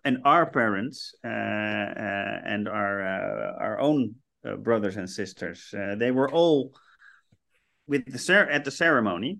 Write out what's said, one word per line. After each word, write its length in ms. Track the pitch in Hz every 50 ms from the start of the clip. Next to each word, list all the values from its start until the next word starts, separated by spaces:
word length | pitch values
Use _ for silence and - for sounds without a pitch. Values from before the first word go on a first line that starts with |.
and 140 | - 139 127 127 -
our 260 | 139 156 170 160 160
parents, 640 | - 135 113 107 101 95 113 147 139 - - - - _
uh, 60 | - 117
uh, 1120 | 113 110 107 104 107 107 107 107 107 107 104 - - - 110 98 98 101 101 101 - 87 87
and 220 | 92 104 107 104 101
our, 340 | 104 107 101 101 101 98
uh, 500 | 95 95 95 98 - 50 53 55 52 50 - -
our 160 | - 107 107 -
own, 360 | 135 123 101 139 120 107 110 - _ _ _ _
uh, 140 | - 110 101
brothers 400 | 101 107 117 117 107 104 95 98
and 140 | 104 92 92
sisters, 640 | - - 98 - - - 101 85 - - - - 104
uh, 180 | 101 98 101 101
they 160 | 107 120 127
were 200 | 127 131 139 139
all 400 | 165 165 170 170 151 135 127 - _ _ _ _ _ _ - - - _ _ _ _ _ _ _ _ _ _ _ _ _ _
with 240 | - 143 135 123 135
the 80 | 127 120
cer-, 300 | - - 185 208 185 147
at 160 | 147 143 143
the 60 | 139
ceremony 680 | - - 170 170 147 123 107 98 87 87 113 156 202 208